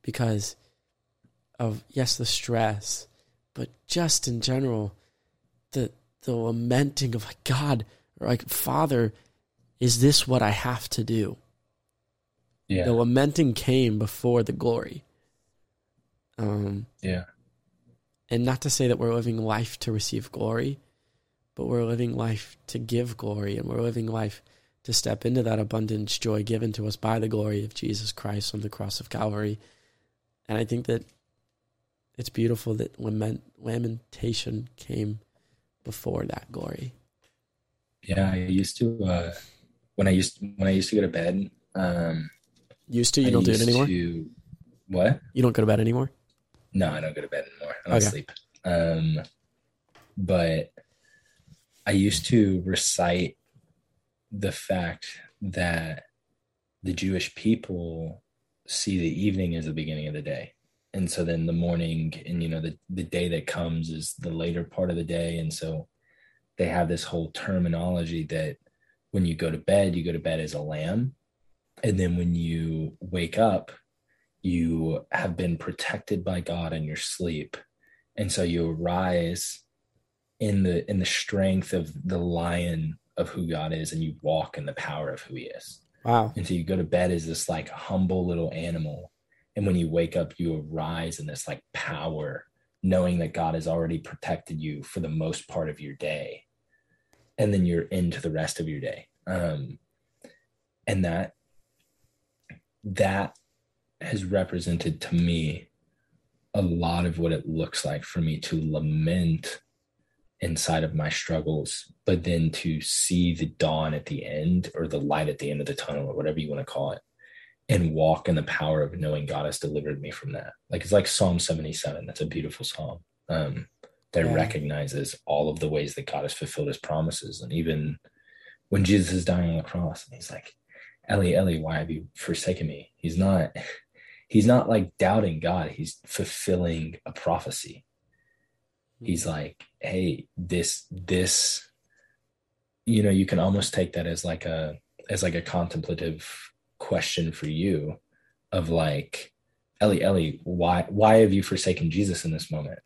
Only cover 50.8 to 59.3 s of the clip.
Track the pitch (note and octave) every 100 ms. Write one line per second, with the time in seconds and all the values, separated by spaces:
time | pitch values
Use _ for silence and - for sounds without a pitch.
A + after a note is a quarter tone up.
50.8 | _ _ _ _ _ _ _ - _ _
51.8 | - G2+ G2+ - - A#2+ G2+ F#2 F2+ F#2
52.8 | - - F2 F2+ F2 - _ _ _ _
53.8 | _ _ _ _ _ G2+ G2 - - F#2+
54.8 | E2+ - - - - _ G2 F#2 F2 E2
55.8 | E2 D2+ _ _ _ _ _ _ _ _
56.8 | F#2 E2+ F#2+ F#2 - - G#2+ A2+ - F#2
57.8 | E2+ E2 D#2+ - _ _ _ _ - -
58.8 | - F#2 E2 D#2 G2+